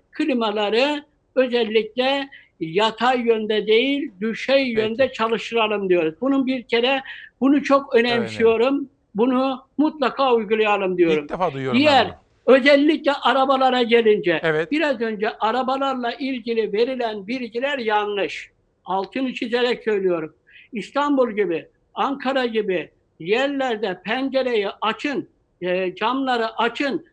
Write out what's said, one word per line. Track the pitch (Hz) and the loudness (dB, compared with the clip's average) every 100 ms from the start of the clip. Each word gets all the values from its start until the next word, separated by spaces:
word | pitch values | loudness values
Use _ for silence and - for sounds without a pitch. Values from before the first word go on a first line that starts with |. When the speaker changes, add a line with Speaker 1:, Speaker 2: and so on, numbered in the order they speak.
| _ | _
Speaker 1:
klimaları | - 311 247 220 208 202 226 277 294 - _ _ - | -4 -2 0 0 -2 0 2 2 0 -8 _ _ 0
özellikle | 254 240 220 220 220 240 262 277 277 - - - | 0 0 0 0 0 -2 -2 -2 -4 -14 -20 -10
yatay | 160 170 220 214 240 254 | -4 0 0 0 0 2
yönde | 233 220 214 214 202 | 2 0 0 -2 2
değil, | 220 262 285 294 185 | 2 2 -2 -6 -6
düşey | 220 202 - 277 262 | -6 -4 0 2 2
Speaker 2:
Peki. | 220 | 0
Speaker 1:
yönde | 220 226 254 | -2 0 0
çalıştıralım | 254 226 226 - 233 220 208 190 | 0 -2 -2 -2 -2 0 0 2
diyoruz. | 175 160 156 | 2 0 -2
Bunun | 262 277 254 | 0 0 0
bir | 262 | -4
kere, | - 233 247 269 269 - - - | -2 0 0 -2 -4 -16 -20 0
bunu | 262 285 | 2 2
çok | - 277 277 233 | 4 2 4 2
önemsiyorum. | 240 240 226 214 226 226 254 277 | 2 0 -2 2 2 4 2 0
Speaker 2:
Önemli. | 277 _ _ 196 | -4 _ _ 0
Speaker 1:
Bunu | 247 254 269 254 - - | 2 2 0 -4 -6 0
mutlaka | 302 311 247 - 269 233 | 0 0 -2 2 2 2
uygulayalım | 202 220 214 202 190 180 | 2 0 2 2 0 2
diyorum. | 170 151 | 2 2
Speaker 2:
İlk | 147 | -2
defa | 165 180 | -4 -4
duyuyorum | 135 131 233 | -2 0 2
Speaker 1:
Diğer, | 294 269 208 | 4 4 2
Speaker 2:
ben | - _ _ - | -4 _ _ 4
bunu. | 262 | 6
Speaker 1:
özellikle | 254 285 294 311 - | 6 6 4 2 0
arabalara | 285 247 269 262 269 262 247 | 0 2 2 2 2 2 2
gelince, | 233 233 220 208 170 156 | 4 4 4 2 2 0
Speaker 2:
Evet. | 165 156 170 | 0 0 -2
Speaker 1:
biraz | 302 302 233 | -2 -2 -2
önce | 226 208 214 - | -4 -4 -4 -2
arabalarla | 214 240 254 269 277 262 240 | -2 -2 -2 -2 -2 -2 -6
ilgili | 262 269 254 233 226 208 | -6 -6 -6 -4 -2 -2
verilen | 196 240 262 226 214 190 | 0 0 -2 -4 -6 -8
bilgiler | 262 240 233 269 285 | -8 -6 -4 -4 -2
yanlış. | 214 208 208 202 165 - - _ _ _ - | 0 0 0 -4 -4 -6 -16 _ _ _ -6
Altını | 190 196 262 262 | -6 -4 -4 -6
çizerek | - 240 240 247 240 | -6 -4 0 0 -2
söylüyorum. | 220 202 185 170 156 _ _ - - | -2 0 0 0 -4 _ _ -20 -12
İstanbul | 226 - 277 294 277 240 | -10 -6 -2 0 2 2
gibi, | 208 185 160 - _ _ | 0 -2 -2 -6 _ _
Ankara | - 240 285 254 269 247 | -4 -4 -2 -2 -2 0
gibi | 220 196 175 151 _ _ - | -2 -2 -4 -6 _ _ -12
yerlerde | 160 226 277 277 262 220 214 180 202 | -2 0 0 0 -2 -2 -4 -6 -4
pencereyi | 254 269 262 254 226 202 - | -4 -2 -2 0 -2 -2 -4
açın, | 208 214 294 254 - _ _ - | -4 -4 -4 -4 -8 _ _ -8
e, | 175 180 185 185 | -4 -2 -2 -2
camları | 220 262 269 240 226 - | -2 -2 -2 -2 -2 -2
açın, | 233 240 285 190 - | -2 -2 -4 -4 -8